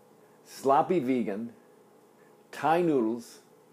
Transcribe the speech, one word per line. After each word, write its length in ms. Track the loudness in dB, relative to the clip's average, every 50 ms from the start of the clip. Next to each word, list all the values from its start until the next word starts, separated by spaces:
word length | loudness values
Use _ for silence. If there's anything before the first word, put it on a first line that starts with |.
| _ _ -20 -20 -20 -20 -20 -20 -20
sloppy 540 | -20 -16 -4 0 2 4 4 2 2 0 0
vegan 520 | 0 0 0 -2 -2 -4 -6 -8 -10 -12 -14 -18 -20 -20 -20 -20 -20 _ -20 -20 -20 _ _ _ -20 -20 -20 -20 _ _
Thai 320 | -10 -4 0 2 2 2 2
noodles 560 | 2 2 2 2 0 -2 -6 -8 -14 -20 -20 -20 _ -20 -20 _ _